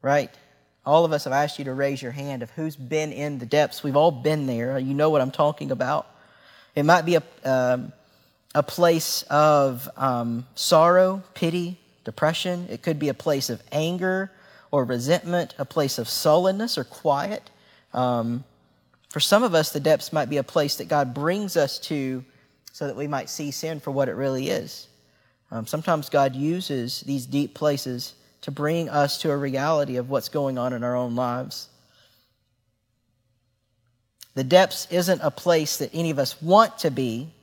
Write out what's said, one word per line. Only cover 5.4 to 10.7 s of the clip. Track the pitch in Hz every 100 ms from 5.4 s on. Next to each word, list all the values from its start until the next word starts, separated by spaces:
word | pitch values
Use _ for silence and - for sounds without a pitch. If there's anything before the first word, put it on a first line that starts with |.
| 151 147 147
about. | 131 127 147 - _ _ _ _ - _
It | -
might | 147 175 160
be | 165
a, | - - 131
um, | 131 127 123 - - _ _ _ _ _ 147
a |
place | 143 - 175 170 - - -
of, | 143 151 147 139 123 - -
um, | 135 123 117 117 123 -
sorrow, | -